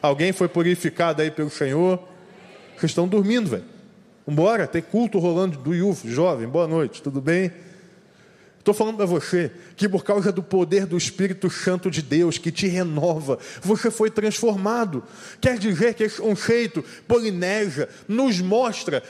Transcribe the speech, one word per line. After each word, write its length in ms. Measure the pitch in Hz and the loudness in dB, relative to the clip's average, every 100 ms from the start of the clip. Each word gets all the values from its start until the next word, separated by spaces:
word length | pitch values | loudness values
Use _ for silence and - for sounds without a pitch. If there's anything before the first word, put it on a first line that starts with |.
Alguém 300 | 151 139 175 | 0 2 2
foi 160 | 185 180 | 2 0
purificado 760 | 175 170 175 160 - 170 151 | 2 2 2 0 0 0 2
aí 80 | 156 | -2
pelo 200 | 156 151 | -2 -6
Senhor? 520 | - 139 143 180 180 - - - - - - - - | -2 -2 2 2 0 -4 -20 -20 -20 -20 -20 -20 -4
Vocês 140 | 165 | -2
estão 140 | - 175 | 0 2
dormindo, 440 | 214 196 240 208 | 2 2 2 0
velho. 160 | 104 - - - - - _ - | -4 -6 -18 -20 -20 -20 _ -4
Vambora, 400 | 151 180 226 160 | 2 4 2 0
tem 160 | 165 | -4
culto 380 | 160 208 233 202 | -2 0 0 2
rolando 380 | 175 170 190 143 | 2 2 0 -2
do 180 | 131 175 | -2 0
iufo, 340 | 196 185 110 | 0 -2 -4
jovem, 380 | 120 175 143 113 | 0 2 0 -2
boa 200 | 143 170 | -2 0
noite, 340 | 160 139 - | 0 -2 -4
tudo 180 | - 135 | -8 -4
bem? 320 | 135 170 185 170 - - - - - _ - - - _ - | 0 0 0 -4 -18 -20 -20 -20 -20 _ -20 -20 -20 _ 0
Tô 60 | |
falando 240 | 208 214 220 | 2 0 0
pra 80 | 202 | 0
você 440 | 170 - 180 165 - - - | 0 0 -2 -2 -6 -18 -4
que 100 | 202 | -2
por 160 | 185 | 0
causa 260 | - 208 190 | 0 0 0
do 140 | 190 | -2
poder 420 | 175 190 175 196 190 | 0 0 2 2 0
do 120 | 175 | -2
Espírito 520 | - - 190 185 180 | -4 -2 -2 0 -4
Santo 400 | - - 180 185 | -2 -2 -2 -2
de 120 | 160 | -4
Deus 360 | 139 147 175 - | 0 2 2 0
que 140 | 170 | -4
te 160 | - 196 | -4 -2
renova, 720 | 180 175 151 165 160 139 127 - - | -2 -2 0 0 0 -2 -4 -6 -6
você 280 | 175 214 233 | 0 0 0
foi 220 | 220 220 | 0 0
transformado. 960 | 214 214 208 226 202 190 240 226 143 - - - - | 0 -2 0 0 0 0 0 -2 -4 -8 -14 -20 -4
Quer 180 | 262 247 | 0 0
dizer 360 | 208 170 226 | 0 2 2
que 100 | 220 | 2
esse 160 | 214 - | -2 -2
conceito, 640 | 214 202 - 233 233 165 135 - - | -2 0 2 2 0 -4 -10 -10 0
Polinésia, 800 | 233 220 185 180 208 208 135 139 - - | 2 2 -2 0 0 -2 -2 -6 -8 -4
nos 320 | 214 269 190 | 0 2 2
mostra 600 | 180 214 254 208 - 143 - | 2 2 2 -2 -4 -4 -4